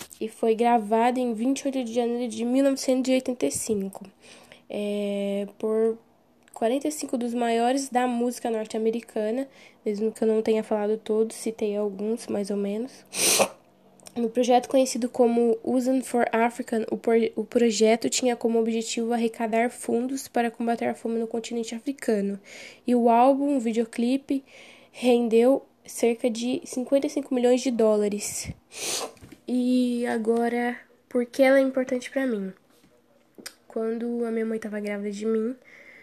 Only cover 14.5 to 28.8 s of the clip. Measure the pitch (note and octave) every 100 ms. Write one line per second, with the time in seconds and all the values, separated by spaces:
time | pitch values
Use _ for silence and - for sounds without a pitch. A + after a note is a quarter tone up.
14.5 | B3 B3 C4+ C4 A#3 A#3+ - A#3+ A#3 A#3
15.5 | A3+ - B3+ B3 C4 A#3+ A#3+ A#3 A3+ A#3
16.5 | - B3+ A3+ G#3+ G#3+ - A#3 A3+ - G#3+
17.5 | B3 A#3 G3+ A3 A3+ B3+ - B3+ A#3+ A#3
18.5 | A3+ A3+ A3+ A3+ - A3+ A#3+ A3+ A3+ A3+
19.5 | A3+ A#3+ - - A#3 B3+ C4+ - B3 A#3
20.5 | A#3 A#3 A#3 A#3+ A#3 A3+ A3+ A3+ A#3 A3+
21.5 | A#3 A3+ A#3 C#4+ C4+ - G#3+ G3 G3 -
22.5 | - - - - B3 A#3 A#3 B3+ C#4 C#4+
23.5 | C#4 A3+ A3 A3+ - A#3 C4+ - C#4 -
24.5 | - - - - - B3 A#3+ A#3 A3+ A#3+
25.5 | C4+ - _ - - A#3 A#3 B3+ A3+ A#3+
26.5 | B3+ - - B3 C#4 D4 D4 C4+ B3+ B3
27.5 | B3 C4 A3+ A3 G#3+ G#3 G#3 - - -
28.5 | - _ -